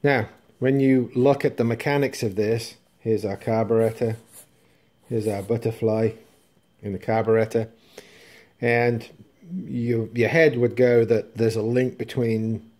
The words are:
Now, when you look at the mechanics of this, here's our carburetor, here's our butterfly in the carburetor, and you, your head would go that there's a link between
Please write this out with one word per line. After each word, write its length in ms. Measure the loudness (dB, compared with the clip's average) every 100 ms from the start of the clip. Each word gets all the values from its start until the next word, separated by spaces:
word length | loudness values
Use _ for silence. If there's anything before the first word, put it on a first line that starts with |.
Now, 260 | 2 0 -2 -12 _ _
when 220 | 0 2
you 300 | 2 2 0
look 320 | 2 2 2 -2
at 100 | -2
the 80 |
mechanics 580 | -2 -2 -2 0 -2 -2
of 140 | -6 -2
this, 380 | -2 -2 -6 -18 _ _
here's 260 | -4 -2
our 140 | -2 -6
carburetor, 800 | -2 -2 2 2 0 0 -4 -4 _ -20 -20 _ _ _ _ _ _
here's 180 | -4 -2
our 140 | -4
butterfly 680 | -4 -2 -2 -2 -2 0 -2 -4 -20 _ _ _ _ _
in 100 | -10
the 60 | -8
carburetor, 720 | -2 0 2 2 2 -2 -4 _ _ -20 -20 -20 -20 -20 _ _
and 480 | 0 2 2 -2 -8 -20 -20 _ -14 -12
you, 460 | -8 -6 -2 -2 -2
your 140 | 0 2
head 300 | 4 4 4
would 180 | 0 4
go 300 | 4 4 4
that 320 | 0 0 -2
there's 180 | 0 0
a 60 |
link 340 | 0 0 -2 -4
between 720 | -8 -4 -2 0 -2 -6 -10